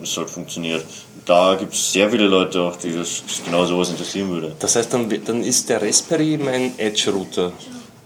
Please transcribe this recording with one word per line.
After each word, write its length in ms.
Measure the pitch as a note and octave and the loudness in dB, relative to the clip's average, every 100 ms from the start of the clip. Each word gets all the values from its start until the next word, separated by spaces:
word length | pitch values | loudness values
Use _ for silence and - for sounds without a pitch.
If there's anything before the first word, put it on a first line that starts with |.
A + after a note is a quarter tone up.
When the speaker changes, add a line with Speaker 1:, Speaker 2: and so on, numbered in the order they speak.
Speaker 1:
es 120 | F2 | -8
sollte 180 | - E2 | -6 -6
funktionieren. 500 | - E2 - E2 D#2+ D#2 - - - - | -8 -10 -6 -4 -4 -6 -14 -18 -8 4
Da 280 | F2 F#2 | 6 6
gibt's 380 | F#2+ G2+ - - | 4 0 -4 0
sehr 180 | - G#2 | 4 4
viele 160 | A2+ G#2 | 6 6
Leute 340 | F#2+ F#2 F#2 | 6 4 2
auch, 120 | F2 F2 | 0 -2
die 160 | F2+ E2 | -4 -4
das, 260 | E2+ - - - | -4 -6 -8 -10
genau 200 | - F2 | -2 2
sowas 260 | F2+ F2+ F2+ | 2 2 0
interessieren 400 | D#2+ E2 F#2+ G2 | -2 -6 -4 -2
würde. 260 | E2+ D#2 D2+ | -2 -4 -4
Speaker 2:
Das 160 | G2 | 0
heißt, 180 | A#2+ A#2 | 2 2
dann, 160 | B2+ A2+ E2+ | 0 0 -2
dann 200 | - A#2 | -2 -2
ist 240 | G#2+ A#2+ - | 0 0 0
der 120 | A2+ | 0
Raspberry 580 | G#2 - - E3 D#3 D3+ | 2 0 2 0 2 0
mein 300 | C#3 B2+ B2+ - | 0 0 -2 0
Edge-Router. 760 | A2 G#2 - G2 F#2 - F2+ - - - - - | -2 0 0 0 -2 -2 -2 -4 -14 -16 -18 -14